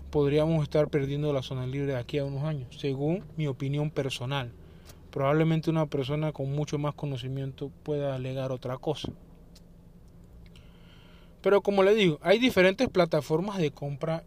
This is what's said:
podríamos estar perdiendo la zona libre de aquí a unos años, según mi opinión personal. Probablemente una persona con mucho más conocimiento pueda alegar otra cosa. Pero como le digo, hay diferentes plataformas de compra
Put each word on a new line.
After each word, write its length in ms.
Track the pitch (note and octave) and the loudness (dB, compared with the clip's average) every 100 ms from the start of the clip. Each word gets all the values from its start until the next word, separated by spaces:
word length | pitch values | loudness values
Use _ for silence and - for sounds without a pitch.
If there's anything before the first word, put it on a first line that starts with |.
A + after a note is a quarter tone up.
| - | -2
podríamos 520 | D3+ C#3+ D3 D#3 D#3+ | 2 4 4 4 2
estar 260 | D3 D#3 D3 | 2 2 2
perdiendo 440 | D3 C3+ C#3+ D3+ | 0 0 -2 -2
la 100 | C#3 | -2
zona 240 | - C3 B2+ | -4 -6 -4
libre 260 | C#3 C#3 | -4 -2
de 60 | B2+ | -4
aquí 200 | A#2+ D3 | -4 -4
a 60 | |
unos 200 | C#3 C3+ | -4 -4
años, 340 | D#3 D3 A#2+ - | -4 -4 -8 -6
según 460 | C#3+ C3 D3 F#3 - - | -4 -2 0 -2 -4 -4
mi 100 | D3+ | -4
opinión 440 | C3 C#3 D3 D3+ | -2 -2 -2 -2
personal. 640 | D3+ C3+ - B2+ C#3 A#2+ - - - - - - | -2 -4 -4 -4 -4 -6 -12 -20 -20 -20 -20 -10
Probablemente 600 | - C3+ D#3 D#3+ D#3+ E3 | -2 2 4 4 2 0
una 160 | D#3+ D3+ | 0 0
persona 460 | C#3+ B2+ D3+ D#3 | -2 -2 -2 -4
con 200 | - C3+ | -4 -4
mucho 260 | C#3+ D3 D3 | -4 -4 -2
más 160 | D3 | -4
conocimiento 760 | - D3 B2+ C3 C3+ C3+ C3 C#3+ - | -4 -6 -6 -6 -6 -8 -8 -12 -10
pueda 320 | - D3 C#3+ | -6 -2 -2
alegar 380 | C3 C3 C3+ C3 | -4 -6 -4 -4
otra 260 | B2+ B2+ C3 | -4 -6 -6
cosa. 340 | B2+ C3 - - - - - - - - - - - - - - - - - - - - - - - - | -4 -4 -8 -12 -18 -20 -20 -20 -20 -20 -20 -20 -20 -20 -20 -20 -20 -20 -20 -20 -20 -20 -20 -20 -20 -2
Pero 220 | F#3+ G3+ | 4 4
como 200 | G3+ G3 | 4 4
le 120 | F#3+ | 6
digo, 240 | A3 F#3 D3+ | 6 4 2
hay 160 | E3+ A3 | 4 4
diferentes 500 | B3+ G3 F3+ G3 B3+ | 4 6 4 4 2
plataformas 680 | F#3 E3+ D#3 C#3 D#3 G#3 G3 | 2 2 2 0 -2 -2 -2
de 120 | D3+ | -2
compra 540 | - C#3+ C#3 D#3+ E3 | -2 -8 -6 -4 -4